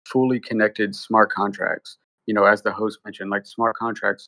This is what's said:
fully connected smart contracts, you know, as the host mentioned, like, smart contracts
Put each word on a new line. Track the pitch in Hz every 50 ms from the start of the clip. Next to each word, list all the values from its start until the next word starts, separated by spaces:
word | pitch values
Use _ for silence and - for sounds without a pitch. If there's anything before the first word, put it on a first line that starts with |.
| _
fully | - - 131 131 127 127 117
connected | - - 117 110 107 107 - - 104 101 101
smart | - - - 110 110 107 -
contracts, | - 101 101 101 101 - - 87 82 - - - - _ _ _ _ _ _
you | - 107
know, | 104 101
as | 101 107 104
the | - 107
host | 95 104 110 107 104 - _
mentioned, | 104 101 - 98 98
like, | 101 101 101
smart | - - 113 113 113 110
contracts | - 113 117 107 - 104 101 98 - -